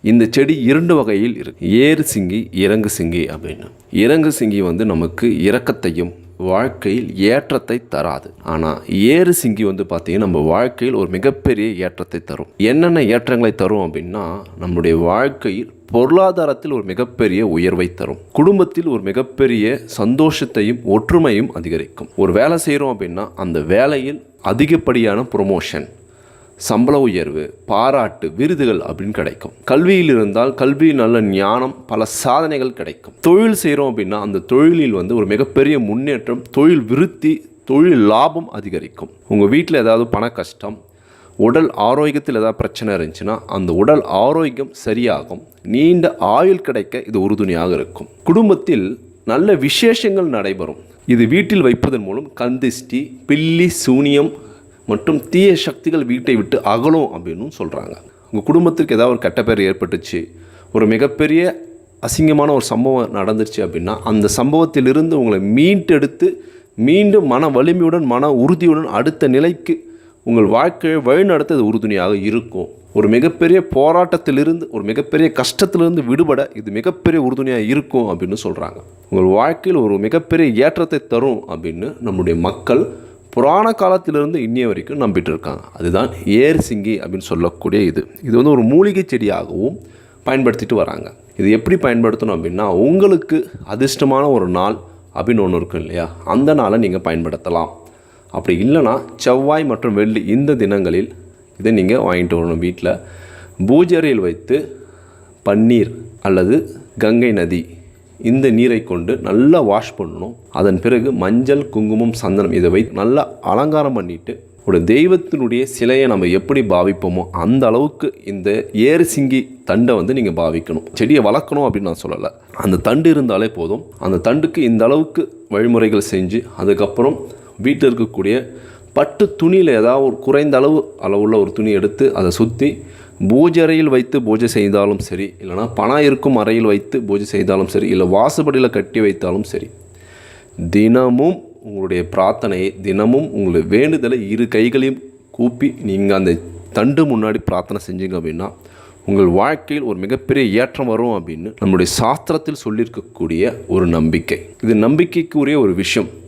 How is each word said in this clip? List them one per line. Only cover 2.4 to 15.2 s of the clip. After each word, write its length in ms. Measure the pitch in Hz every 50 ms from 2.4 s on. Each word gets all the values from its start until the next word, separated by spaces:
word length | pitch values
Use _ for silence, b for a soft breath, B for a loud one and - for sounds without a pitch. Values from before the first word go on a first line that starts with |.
| - - - 90 95
இறங்கு 260 | 95 107 110 107 104 -
சிங்கி 260 | - 87 82 85 87 76 - 76
அப்படின்னு. 340 | 76 - - - - 50 - - _ _ _ - 90 107
இறங்கு 280 | 123 156 165 156 156 139 -
சிங்கி 220 | 123 110 101 101 95 87
வந்து 160 | 82 90 110 107 90
நமக்கு 360 | 82 85 82 85 - 117 120 - 76 85 98
இரக்கத்தையும் 640 | 113 127 120 - - - - 92 80 85 87 87 - - - - - - 92 92
வாழ்க்கையில் 580 | 92 101 123 135 - - - 101 98 123 113 82 - 92 98 107
ஏற்றத்தை 480 | 120 143 - - 143 127 - - 117 123 120 - -
தராது. 340 | 71 73 85 71 67 - - - - - -
ஆனா 200 | 82 78 82 80 73 - - - - 95 101 120 147
ஏறு 180 | 170 185 175 175 -
சிங்கி 240 | - 120 107 98 110 98
வந்து 140 | 95 92 98 - 87
பார்த்தீங்கன்னா 340 | 82 - 87 87 101 107
நம்ம 140 | 95 85 78 76 78
வாழ்க்கையில் 480 | 85 104 123 127 123 - 120 131 123 104
ஒரு 80 | 95 85 95
மிகப்பெரிய 520 | 98 101 139 139 139 - 139 127 104 107 113 101 87 92
ஏற்றத்தை 340 | 90 - - 90 - - 87 - -
தரும். 220 | 73 - - - _ - 98 110
என்னென்ன 300 | 131 156 170 175 165 160 135 104 117
ஏற்றங்களை 400 | 120 120 - 131 117 120 110 - - 95
தரும் 220 | 92 107 104 92
அப்படின்னா, 400 | 82 76 76 85 90 95 107 95 82 87 101 - - - - 85
நம்முடைய 320 | 90 87 85 82 85 82 82 85
வாழ்க்கையில் 680 | 85 92 110